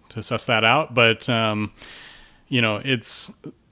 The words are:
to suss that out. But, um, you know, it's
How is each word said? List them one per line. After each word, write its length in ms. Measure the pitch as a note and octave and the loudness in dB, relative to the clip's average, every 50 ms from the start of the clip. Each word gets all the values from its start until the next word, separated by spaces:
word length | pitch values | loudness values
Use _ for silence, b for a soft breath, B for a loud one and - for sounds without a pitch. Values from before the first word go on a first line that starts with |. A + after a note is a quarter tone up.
| _ - | _ -14
to 140 | - A#2 - | -12 -10 -6
suss 220 | - A#2+ G#2+ - | -4 -4 -4 0
that 180 | - A#2 A2 A2 | 0 2 4 4
out. 300 | A2+ B2+ D3+ D#3 C3+ A#2 | 4 4 4 2 0 2
But, 340 | B2 A#2 A2+ A2+ A2 - | 4 4 4 4 2 0
um, 460 | - A#2+ A2+ A2+ A2 G#2+ G#2+ G#2+ G2+ B B B B B B B B B B B B B B B | -2 0 0 0 0 0 -2 -4 -6 B B B B B B B B B B B B B B B
you 140 | B C#3 B2 | B 0 0
know, 160 | A#2 A2 G#2 | 0 0 0
it's 540 | G#2 - C#3 C3 A#2 - - - - - - - _ - D3+ - _ _ _ | -2 -2 -2 -4 -2 -2 -2 -2 -2 -4 -6 -10 _ -18 -18 -18 _ _ _